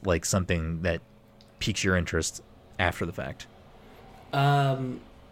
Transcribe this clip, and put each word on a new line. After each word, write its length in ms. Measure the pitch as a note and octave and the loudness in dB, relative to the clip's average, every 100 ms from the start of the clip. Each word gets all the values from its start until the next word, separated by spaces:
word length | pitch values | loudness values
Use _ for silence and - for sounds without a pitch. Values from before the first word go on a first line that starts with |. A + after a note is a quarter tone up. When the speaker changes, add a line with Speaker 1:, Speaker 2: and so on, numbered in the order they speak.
Speaker 1:
like, 200 | F#2+ E2+ | 0 0
something 580 | - G2 F2+ F2 D#2+ E2 | 2 0 0 0 -2 -2
that 180 | F2 E2 - - - - - - | -2 -2 -6 -20 -20 -20 -20 -6
piques 260 | - G2+ | -4 0
your 120 | G2 F2+ | 2 2
interest 460 | E2 E2+ D#2 - - - - - | 2 0 -2 -6 -16 -20 -12 0
after 260 | F2+ - E2+ | 0 0 -4
the 60 | |
fact. 340 | - C2+ - - - - - - - - - - | -6 -10 -12 -18 -20 -20 -20 -20 -20 -20 -20 -6
Speaker 2:
Um, 680 | C#3+ C#3 C#3+ C#3 C3 B2+ B2 - - - | 2 4 4 2 0 -4 -8 -14 -20 -20